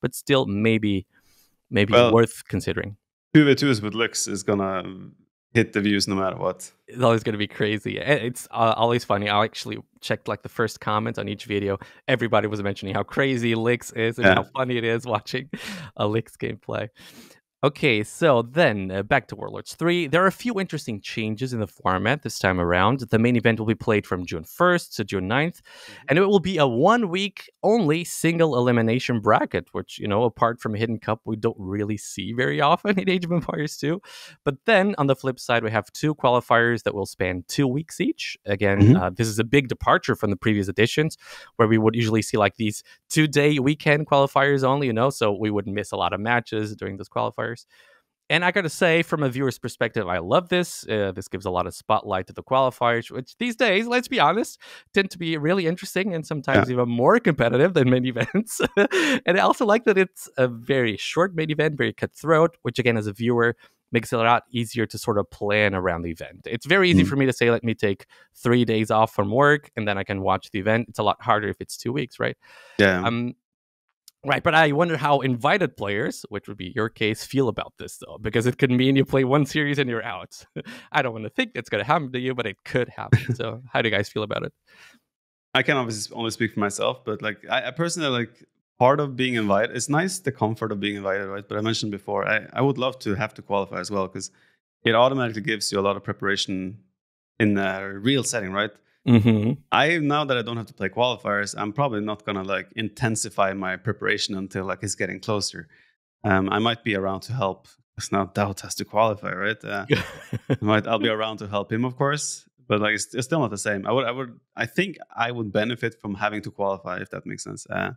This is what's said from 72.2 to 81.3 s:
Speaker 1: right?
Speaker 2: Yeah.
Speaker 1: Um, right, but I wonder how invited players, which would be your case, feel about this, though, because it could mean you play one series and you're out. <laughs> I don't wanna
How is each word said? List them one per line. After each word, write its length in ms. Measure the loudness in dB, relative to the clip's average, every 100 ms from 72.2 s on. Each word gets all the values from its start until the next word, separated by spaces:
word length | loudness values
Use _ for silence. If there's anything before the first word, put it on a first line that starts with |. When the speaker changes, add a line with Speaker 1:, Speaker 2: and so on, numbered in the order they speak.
Speaker 1:
right? 160 | -6 -6 _ -20 -8 2
Speaker 2:
Yeah. 280 | 2 4 0
Speaker 1:
Um, 280 | -2 -4 -8 _ _ _ _ _ _ _ _ -2
right, 160 | 0
but 100 | 2
I 180 | 4 4
wonder 240 | 4 0 0
how 220 | 2 2
invited 560 | 2 0 2 2 0 -4
players, 500 | -4 -2 -4 -6 -10
which 180 | -10 -10
would 80 | -12
be 140 | -8 -4
your 120 | -4
case, 340 | -2 -2 -2 -4
feel 220 | 0 0
about 260 | -2 -8 -12
this, 200 | -16 -14
though, 200 | -16 -12
because 260 | -4 0 0
it 120 | 2
could 120 | 2
mean 240 | 4 4 2
you 80 | 2
play 180 | 2
one 220 | 2 2 2
series 320 | 0 -2 0
and 120 | -2
you're 140 | -4
out. 400 | -6 -10 -14 -20 -18 -14
<laughs> 360 | -14 -16 -6
I 100 | -4
don't 100 | -2
wanna 160 | -4 -6